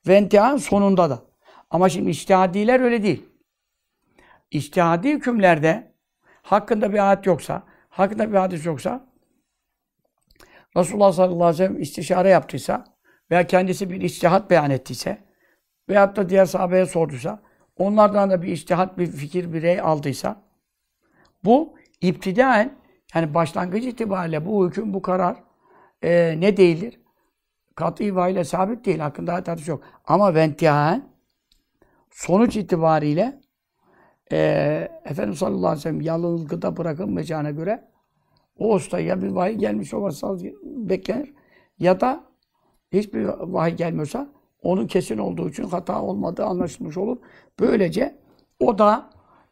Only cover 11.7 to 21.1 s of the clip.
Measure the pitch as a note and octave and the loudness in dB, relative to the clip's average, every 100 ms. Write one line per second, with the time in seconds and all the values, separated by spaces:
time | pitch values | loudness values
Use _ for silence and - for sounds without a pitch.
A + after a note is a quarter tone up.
11.7 | F#3+ D#3 - D#3 F#3 F#3+ F3 - C#3 - | -2 -8 -8 -2 2 6 4 2 -10 -6
12.7 | G#3+ - _ _ _ - E3+ F3 F3+ F#3 | -6 -8 _ _ _ 0 0 4 2 2
13.7 | F3+ F#3 F#3 F3+ - F3 F#3 G#3+ F3 D3 | -2 -6 -4 -6 0 2 2 4 2 4
14.7 | C3 - B2 - G#3 _ _ _ _ _ | -2 -4 -10 -8 -8 _ _ _ _ _
15.7 | _ - G3+ G3 G#3 F3+ F#3+ F#3+ F3+ F#3 | _ 0 4 4 2 2 4 4 2 2
16.7 | F#3 F#3 E3+ D#3 C3+ D3 G#3+ _ _ _ | 2 2 0 -2 -4 -10 -12 _ _ _
17.7 | - F#3+ G#3+ G#3 G3+ G3 F#3 F3+ E3 - | -4 0 4 4 4 2 0 -2 -6 -2
18.7 | F3 F#3 - E3+ C3+ D3 F3+ E3+ D#3+ E3 | -2 -2 -2 -6 -6 -6 -6 -6 -4 -2
19.7 | F#3 E3+ D#3 C#3+ B2+ - A3 _ _ _ | 0 0 -2 -2 -4 -6 -8 _ _ _
20.7 | _ _ _ _ | _ _ _ _